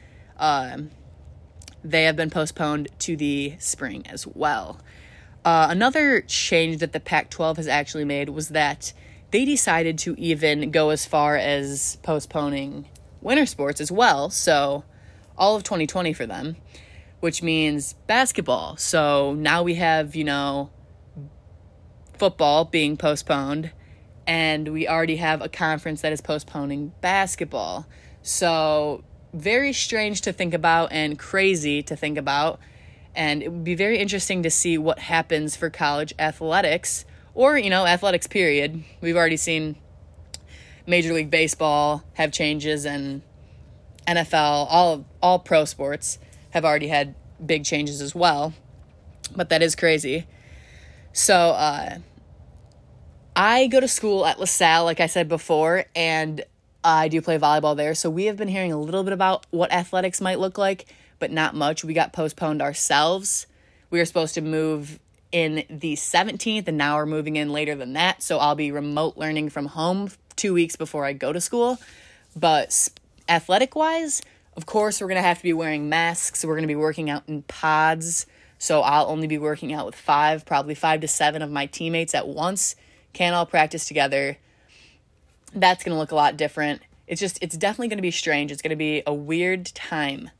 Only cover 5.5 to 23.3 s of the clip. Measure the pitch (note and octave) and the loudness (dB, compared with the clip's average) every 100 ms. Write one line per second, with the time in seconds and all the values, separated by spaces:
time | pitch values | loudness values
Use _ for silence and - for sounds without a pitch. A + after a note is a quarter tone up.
5.5 | E3 D#3 F3 A#3+ D#4 D4 A3+ - - - | 6 6 4 2 4 4 2 2 -4 2
6.5 | E3+ E3 D#3+ D#3+ D#3 - D#3 - - D#3+ | 2 2 0 -4 -4 -2 -2 -2 -2 -2
7.5 | D#3+ D#3 C#3+ C#3+ D#3 D3 C#3+ C#3 C#3+ D#3 | -2 -2 -2 -2 -4 -4 -2 -4 -6 -4
8.5 | D3+ C#3+ D3+ - - - - - G#3 C4+ | 0 0 -2 -10 -14 -20 -20 -2 0 2
9.5 | C#4+ - E3 E3 D#3+ F3 - E3+ D#3 D#3 | 2 2 2 2 -2 -4 -4 -2 0 2
10.5 | D3 D3 D#3 D3+ D3+ - D#3 D3 D3 A#2+ | 2 0 2 2 2 0 2 2 2 0
11.5 | C#3+ C#3 C#3 - - - D3+ - D#3 D3 | 0 -2 -4 -6 -6 -4 -4 -4 -4 -4
12.5 | C#3 C#3 C#3+ C#3+ - - - G3+ C#4 C4+ | -4 -8 -12 -16 -20 -20 -14 0 2 2
13.5 | - C#3+ D3 D3+ F#3+ A#3+ C#3+ D3+ - F3+ | 0 -4 -2 -2 4 6 4 2 0 2
14.5 | D3 C#3+ C#3+ - - - - - - G3 | 4 2 -2 -8 -20 -20 -20 -20 2 2
15.5 | G#3+ F#3 F#3 D#3 F#3 F3 D3+ A2+ F#2 C#3+ | 2 -2 -2 -2 -2 -2 -4 -6 -8 -10
16.5 | E3 - - - - - - E3+ - E3+ | -12 -16 -20 -20 -20 -20 -6 -4 -2 -2
17.5 | D#3+ D#3 D3 C#3+ - - A#3 B3+ - D#3 | 0 0 -2 -6 -10 0 2 2 0 0
18.5 | A#2+ D#2 - - E3 D3 C#3+ C#3 D3 D3+ | -2 -2 -6 0 2 4 4 2 0 2
19.5 | E3+ F3 E3+ E3 D#3+ D3 D#3+ D3+ C#3+ C#3 | 2 2 0 2 2 0 -4 -2 -2 -2
20.5 | C#3 C#3 - - - - - C#3+ - - | -4 -6 -12 -20 -20 -20 -20 -20 -20 -20
21.5 | - - - - - - - G3 - D3+ | -20 -20 -20 -20 -20 -20 0 0 4 4
22.5 | D3+ D#3+ E3 D3 D3+ D#3 D3 - | 4 2 2 0 0 0 -2 -2